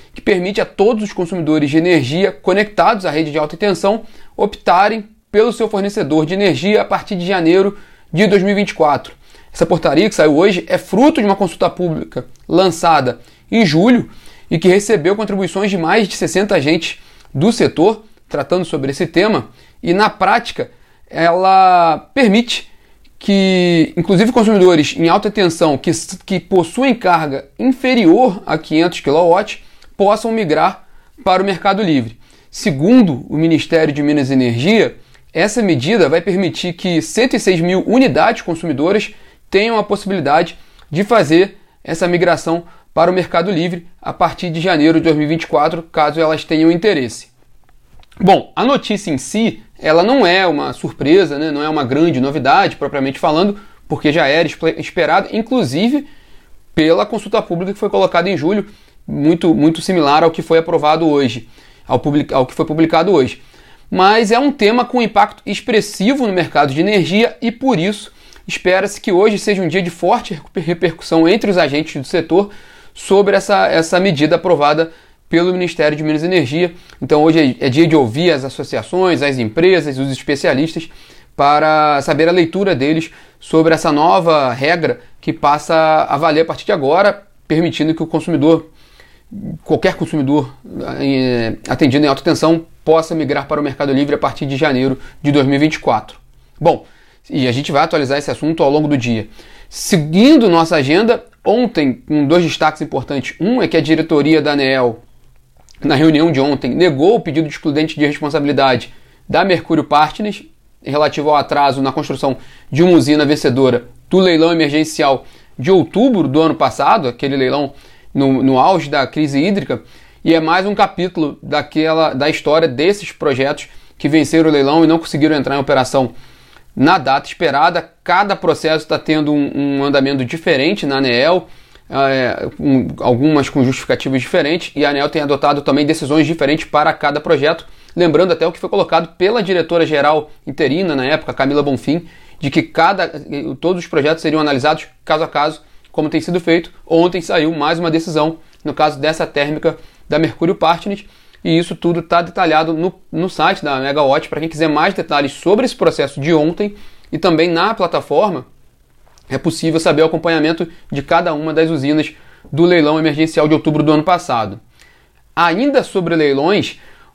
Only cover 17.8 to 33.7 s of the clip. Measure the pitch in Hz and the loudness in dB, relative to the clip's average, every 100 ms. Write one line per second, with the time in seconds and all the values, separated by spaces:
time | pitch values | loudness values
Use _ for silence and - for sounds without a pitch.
17.8 | 185 214 - _ _ 147 135 180 175 151 | 0 0 -6 _ _ -8 -4 -4 -4 -6
18.8 | 135 135 165 165 214 165 - - - - | -4 -4 -2 0 0 0 -4 -14 -20 -8
19.8 | 165 180 214 - 190 226 233 - 123 - | -2 0 0 0 0 0 -2 -10 -12 -14
20.8 | _ _ - - 170 175 190 190 185 180 | _ _ -12 -2 0 2 4 4 6 4
21.8 | 165 151 - 277 233 208 240 - - - | 4 0 -4 0 2 2 0 -6 -12 -20
22.8 | _ _ - - - 196 190 185 175 170 | _ _ -20 -8 0 2 2 2 2 2
23.8 | - - 165 180 208 247 214 202 180 165 | 0 -2 0 2 2 2 4 6 6 4
24.8 | 139 - 165 196 208 208 180 - 160 135 | 2 0 2 2 0 0 0 2 0 0
25.8 | 180 - - 185 - 185 - 190 165 - | -2 -4 -6 -14 -6 -6 -2 0 0 0
26.8 | 269 240 220 165 151 135 - - 240 254 | 0 0 2 0 0 -8 -10 -4 -2 0
27.8 | 262 247 175 196 254 180 - 160 - 156 | 0 4 6 6 4 0 -4 -6 -2 0
28.8 | 175 - 147 151 175 180 214 - - - | 0 -2 0 2 4 2 0 -10 -18 -20
29.8 | - - 202 214 226 226 180 151 175 185 | -12 -2 0 0 -2 -4 -2 0 0 -2
30.8 | - - - - 190 185 196 170 202 196 | -14 -20 -20 -6 0 0 0 -2 -2 0
31.8 | 196 143 110 - - _ _ - 214 135 | 0 0 -2 -10 -20 _ _ -6 -4 0
32.8 | 170 254 190 127 - 151 165 156 - | 4 6 4 0 -6 -2 0 0 0